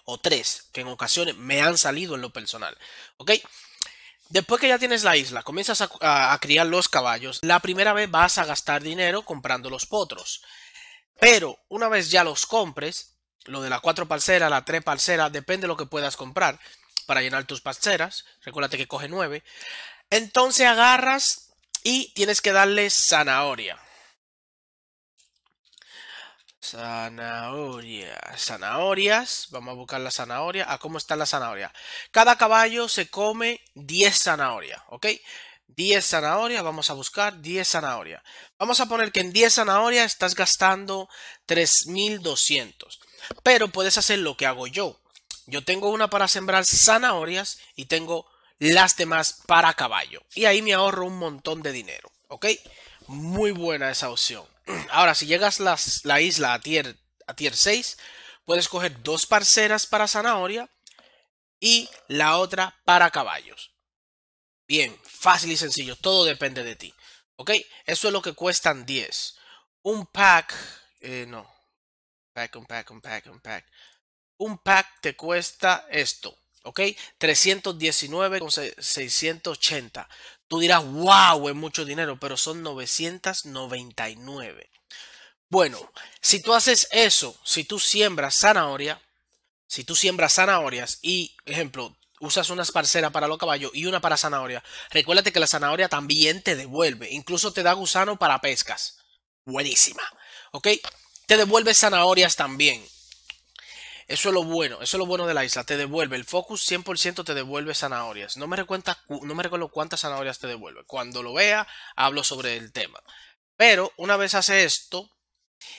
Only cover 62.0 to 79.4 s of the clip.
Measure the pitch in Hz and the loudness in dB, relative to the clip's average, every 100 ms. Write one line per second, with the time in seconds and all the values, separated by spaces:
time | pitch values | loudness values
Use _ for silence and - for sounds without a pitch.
62 | - 143 151 165 185 190 185 - - 175 | -8 0 2 2 0 -2 -4 -2 4 6
63 | 170 151 113 76 - - - _ _ _ | 6 2 -4 -6 -10 -20 -20 _ _ _
64 | _ _ _ _ _ _ - 151 127 107 | _ _ _ _ _ _ -2 0 0 -4
65 | - - 180 175 165 160 156 139 127 123 | -20 -2 4 4 2 -4 -2 -4 -6 -6
66 | 190 190 165 139 139 131 120 110 87 _ | 0 2 2 0 -6 -6 -10 -12 -16 _
67 | - - _ - 135 214 - - - 165 | -20 -20 _ -10 -4 -4 -6 -14 -6 -4
68 | 214 196 180 143 180 175 165 139 123 135 | -2 -4 -6 -6 -4 0 -2 -2 -4 -6
69 | 95 - - - _ - _ _ 196 214 | -6 -8 -10 -14 _ -20 _ _ -6 -6
70 | 185 - 196 170 - - - - _ _ | -6 2 6 6 2 -10 -14 -18 _ _
71 | 123 127 120 117 98 _ _ _ _ _ | -14 -12 -12 -16 -20 _ _ _ _ _
72 | _ _ _ 120 117 120 113 117 110 113 | _ _ _ -12 -10 -12 -14 -14 -14 -20
73 | 127 110 - 90 113 101 - _ - _ | -14 -14 -14 -20 -14 -14 -16 _ -20 _
74 | _ _ _ - 214 202 - 190 190 _ | _ _ _ -12 -12 -6 0 0 0 _
75 | 151 - 160 175 175 - 185 175 - 151 | -8 -6 -2 -2 -4 -2 0 0 -2 -4
76 | 131 - - - _ _ - - 196 208 | -2 -4 -10 -18 _ _ -10 -4 -4 -4
77 | - - 160 147 190 196 196 165 160 147 | -16 -4 0 2 4 2 -2 -4 -2 0
78 | 143 165 190 190 160 147 143 - - - | -2 -2 -2 -2 -4 -4 -4 -8 -6 -4
79 | 131 - 160 165 | -2 -2 -2 -4